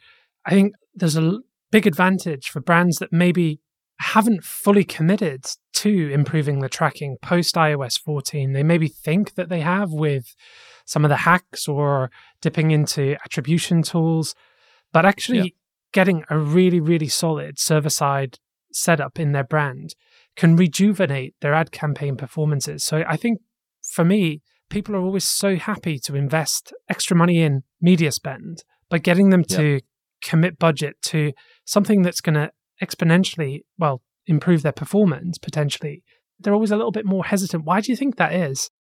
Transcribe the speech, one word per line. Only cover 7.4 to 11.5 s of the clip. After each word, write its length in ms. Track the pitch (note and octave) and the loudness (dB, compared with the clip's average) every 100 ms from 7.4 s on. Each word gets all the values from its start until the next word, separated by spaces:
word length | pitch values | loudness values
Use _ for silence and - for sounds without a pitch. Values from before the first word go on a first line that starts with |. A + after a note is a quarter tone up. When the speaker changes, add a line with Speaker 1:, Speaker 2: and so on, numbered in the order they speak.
| E3 E3+ | 0 0
Speaker 1:
I 160 | D#3 | 0
O 80 | D3 | 0
S 160 | B2+ - | -4 -6
fourteen. 560 | - D3 - D3 C3+ | -4 -6 -6 -4 -4
They 80 | C3+ | 0
maybe 240 | D3+ E3+ D#3 | 2 2 0
think 460 | - - F3 G#3 | -4 -2 0 -2
that 160 | - E3+ | -4 -6
they 120 | F3 | -4
have 280 | D3+ F#3 G3+ | -2 -2 -2
with 440 | D3+ D3+ C#3 A#2+ _ - - - - - | -2 -2 -2 -6 _ -20 -20 -20 -20 -6
some 180 | D3+ | 0
of 60 | D3 | 2
the 80 | C3+ | 2
hacks 500 | E3+ F3 - | 2 2 0